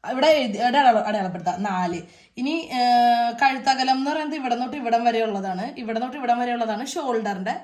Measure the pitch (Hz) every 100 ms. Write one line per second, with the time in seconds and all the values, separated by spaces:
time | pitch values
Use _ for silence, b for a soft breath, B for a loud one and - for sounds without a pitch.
0 | - 254 302 302 247 202 247 269 262 214
1 | 208 214 185 170 202 190 202 180 180 170
2 | - b b - 262 330 - 254 247 240
3 | 240 233 233 233 269 262 269 262 254 262
4 | 277 311 302 302 262 240 247 294 233 233
5 | 233 226 220 196 190 180 233 - 220 226
6 | 254 277 247 240 247 240 220 208 277 349
7 | 277 226 208 190 190 -